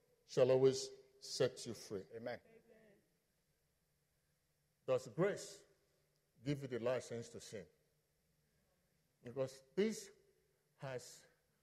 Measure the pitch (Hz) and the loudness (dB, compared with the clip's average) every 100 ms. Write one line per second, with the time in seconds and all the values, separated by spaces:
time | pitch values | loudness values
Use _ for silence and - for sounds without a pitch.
0 | _ _ - - 127 131 131 131 - - | _ _ -4 4 6 8 6 6 -2 -12
1 | - _ - - 127 - 127 107 - 101 | -20 _ -10 0 0 0 -8 -10 -8 -10
2 | 92 113 120 113 - - - - - - | -8 -10 -8 -10 -12 -20 -20 -20 -20 -20
3 | _ _ _ _ _ _ _ _ _ _ | _ _ _ _ _ _ _ _ _ _
4 | _ _ _ _ _ _ _ _ - 127 | _ _ _ _ _ _ _ _ 0 0
5 | 123 113 196 175 - - - _ _ _ | 0 0 0 0 -8 -16 -20 _ _ _
6 | _ _ _ _ 120 143 135 123 113 127 | _ _ _ _ -4 -4 -2 -2 0 0
7 | - 117 117 101 - 107 85 _ _ _ | -2 -8 -8 -14 -12 -12 -14 _ _ _
8 | _ _ _ _ _ _ _ _ _ _ | _ _ _ _ _ _ _ _ _ _
9 | _ _ 120 123 131 - - - 214 214 | _ _ -8 -2 -4 -4 -4 2 2 0
10 | - - _ _ _ _ _ _ 139 127 | -10 -20 _ _ _ _ _ _ -8 -8
11 | - - - _ _ _ | -10 -18 -20 _ _ _